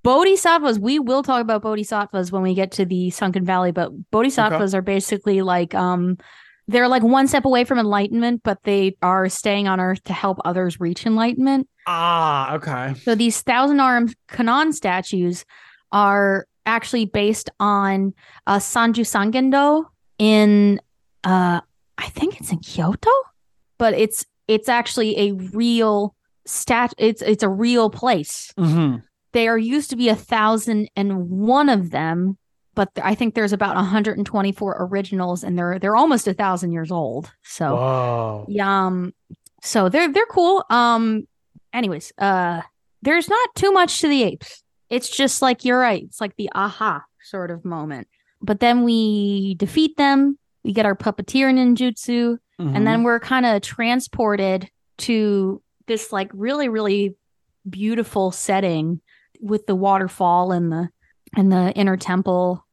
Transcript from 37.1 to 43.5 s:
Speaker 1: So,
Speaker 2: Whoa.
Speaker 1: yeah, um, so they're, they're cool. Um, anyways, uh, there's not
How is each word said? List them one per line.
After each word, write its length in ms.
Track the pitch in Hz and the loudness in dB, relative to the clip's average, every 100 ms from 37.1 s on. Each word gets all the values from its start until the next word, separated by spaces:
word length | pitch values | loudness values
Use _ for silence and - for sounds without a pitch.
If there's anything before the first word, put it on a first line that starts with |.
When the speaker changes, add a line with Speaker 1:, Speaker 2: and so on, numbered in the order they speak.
| 120 170 _ | -6 -12 _
Speaker 1:
So, 320 | - - 156 123 | -20 -6 -2 0
Speaker 2:
Whoa. 720 | 131 131 123 117 113 107 104 | 0 0 -2 -2 -4 -8 -8
Speaker 1:
yeah, 380 | 202 196 196 185 | -4 0 0 0
um, 280 | 180 180 _ _ - _ _ | -2 -6 _ _ -20 _ _
so 260 | - 226 185 | -4 0 2
they're, 240 | 277 339 | 2 2
they're 140 | 320 453 | 2 0
cool. 380 | - 349 381 - | 2 4 2 2
Um, 600 | 233 240 226 226 220 - _ _ _ _ | 2 4 2 0 -2 -6 _ _ _ _
anyways, 400 | 240 214 156 - - | -6 -4 -6 -10 -4
uh, 440 | 196 185 175 170 - _ _ _ | 0 2 0 -4 -10 _ _ _
there's 260 | 233 330 320 | 0 0 2
not 200 | 427 494 | 0 0